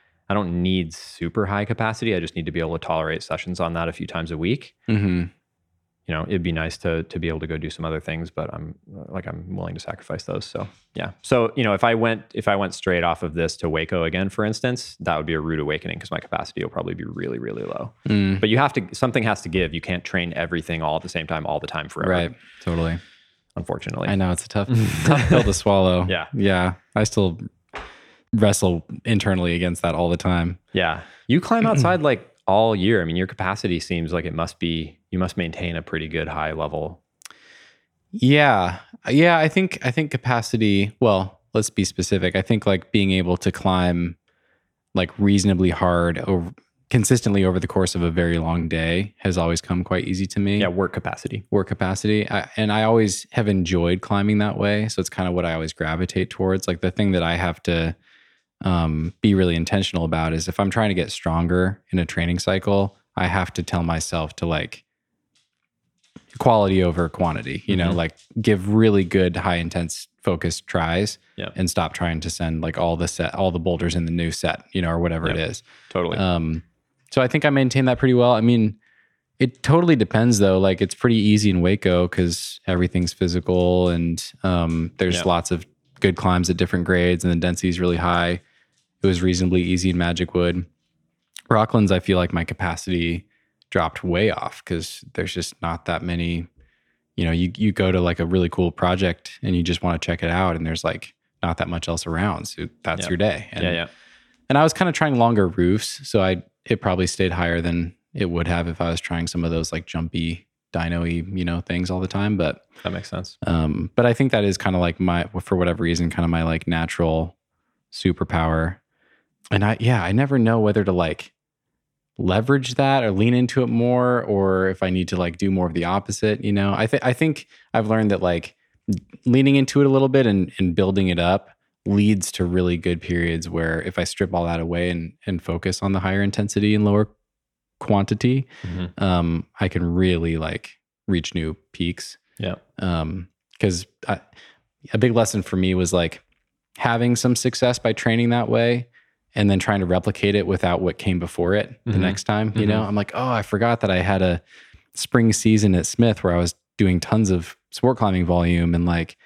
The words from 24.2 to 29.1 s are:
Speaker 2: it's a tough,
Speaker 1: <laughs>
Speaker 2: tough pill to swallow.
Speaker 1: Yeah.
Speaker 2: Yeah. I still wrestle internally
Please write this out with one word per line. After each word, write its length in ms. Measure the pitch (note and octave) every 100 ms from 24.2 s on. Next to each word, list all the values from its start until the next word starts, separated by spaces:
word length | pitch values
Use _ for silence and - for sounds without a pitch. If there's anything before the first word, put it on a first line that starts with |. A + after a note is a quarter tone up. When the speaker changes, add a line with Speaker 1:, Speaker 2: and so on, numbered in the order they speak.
| F#2
Speaker 2:
it's 120 | F2
a 40 | -
tough, 200 | G#2+ G2+
Speaker 1:
<laughs> 360 | A#2+ A2 -
Speaker 2:
tough 240 | - C#3+ -
pill 160 | B2
to 100 | G#2+
swallow. 500 | F#2+ - G2 F#2 F2+ F2+
Speaker 1:
Yeah. 180 | F2+ D#2
Speaker 2:
Yeah. 400 | B2+ G2 F#2 F2+ F2+ _ G#2
I 80 |
still 340 | G#2+ - F#2+ E2 - - _ - - - - _ _
wrestle 520 | A2 G#2 G2+ F#2 F2 - -
internally 500 | -